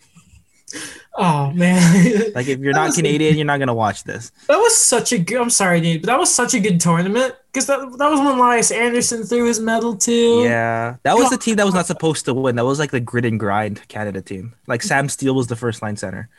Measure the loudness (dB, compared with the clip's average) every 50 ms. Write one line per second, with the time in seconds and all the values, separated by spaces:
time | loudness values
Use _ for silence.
0 | _ _ _ _ _ _ _ -20 _ _ _ _ _ -18 -16 -16 -16 -16 -18 -20
1 | -20 _ -6 -2 0 0 0 0 -2 -2 0 2 2 4 4 6 6 6 6 6
2 | 6 4 4 2 -2 -2 -4 -4 -4 -4 -4 -2 -2 0 0 2 0 0 0 0
3 | 0 0 0 2 2 2 2 2 0 0 -2 0 0 -2 0 0 0 -2 -2 -4
4 | -10 -12 -12 -12 -12 -16 _ _ _ 0 2 4 4 2 2 2 2 2 0 0
5 | 0 0 -2 -2 -2 -2 -2 -2 -2 0 0 0 2 2 2 2 2 0 -2 -2
6 | -2 0 0 0 0 0 0 0 0 0 0 0 0 2 2 2 2 2 2 0
7 | 0 0 0 0 -2 -2 -4 -10 _ _ -6 -4 -2 -2 -2 -4 -4 -8 -6 -2
8 | 0 0 2 2 2 2 2 2 2 2 2 2 0 0 0 0 -2 0 0 0
9 | -2 0 2 2 2 2 2 0 2 0 0 0 -2 -2 -2 0 -2 -2 -2 -2
10 | -2 0 2 2 4 4 4 4 4 4 2 2 0 0 -2 -2 -4 -6 -6 -4
11 | 0 2 4 4 4 2 2 0 -2 0 0 2 2 2 2 0 0 -2 -4 -2
12 | 0 -2 -2 -2 -2 -4 -2 0 0 0 0 0 0 0 0 0 -2 -2 -2 -4
13 | -4 -2 -2 -2 0 0 -2 -2 -2 -2 -2 -2 -2 -4 -6 -10 -14 -14 -10 -8
14 | -8 -8 -8 -10 -10 -12 -12 -14 -14 -16 -18 _ _ -6 -6 -4 -2 -2 -2 0
15 | -2 -2 -4 -4 -2 0 0 0 -2 -2 -4 -6 -6 -6 -6 -6 -8 -10 -10 -8
16 | -10 -10 -12 -12 -14 -16 _